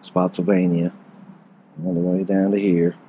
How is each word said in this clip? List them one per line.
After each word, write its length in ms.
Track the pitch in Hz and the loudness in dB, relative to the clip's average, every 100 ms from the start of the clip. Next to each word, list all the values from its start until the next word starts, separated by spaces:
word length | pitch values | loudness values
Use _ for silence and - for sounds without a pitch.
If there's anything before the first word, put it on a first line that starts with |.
Spotsylvania, 880 | - - 90 - 87 95 90 85 87 - - - - - - - _ - | -4 -2 -2 -2 0 2 2 0 -2 -6 -20 -20 -20 -20 -20 -20 _ -10
all 100 | 87 | -6
the 60 | 85 | -2
way 240 | 90 92 | 0 -2
down 260 | 95 98 95 | 0 0 2
to 60 | 101 | 2
here. 360 | 98 87 85 - | 2 2 2 -2